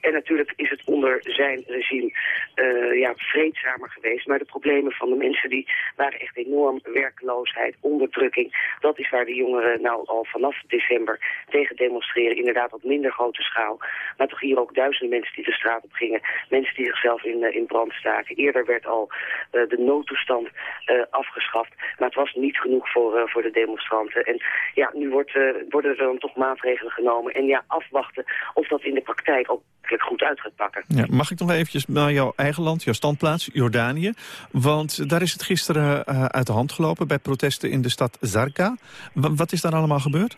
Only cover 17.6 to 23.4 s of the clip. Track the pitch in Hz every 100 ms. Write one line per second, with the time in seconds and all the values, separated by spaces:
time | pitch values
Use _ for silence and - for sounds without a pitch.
17.6 | 117 113 113 - 113 110 - - 143 135
18.6 | 117 120 - 113 104 - - - - 120
19.6 | 117 120 123 147 147 135 - 123 117 -
20.6 | - - - 123 117 131 135 - - 113
21.6 | 113 - - - 127 135 139 123 139 -
22.6 | 123 127 - 123 117 113 113 120